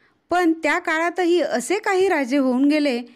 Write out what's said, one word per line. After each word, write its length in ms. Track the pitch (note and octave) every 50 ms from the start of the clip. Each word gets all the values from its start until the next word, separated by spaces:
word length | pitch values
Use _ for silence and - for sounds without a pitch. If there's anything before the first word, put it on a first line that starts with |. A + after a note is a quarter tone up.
| _ _ _ _ _ _
पण 220 | E4+ F4+ F4+ E4
त्या 260 | D#4+ E4 D#4+ D4 D4+ F4+
काळातही 600 | F4 F4 D#4+ D#4+ E4 F4 E4 F#4 F4+ E4 F4 F4
असे 380 | C#4+ - - B3 A#3 - F4+ G#4+
काही 300 | G#4+ G#4+ G4 F#4 F#4+ F#4+
राजे 280 | F4 D4 C#4 A3+ C4+
होऊन 320 | D4 C4 C4 B3 B3+ C#4 C#4+
गेले 340 | D4+ D4+ D4 C#4+ A#3+ A#3+ A#3+ - -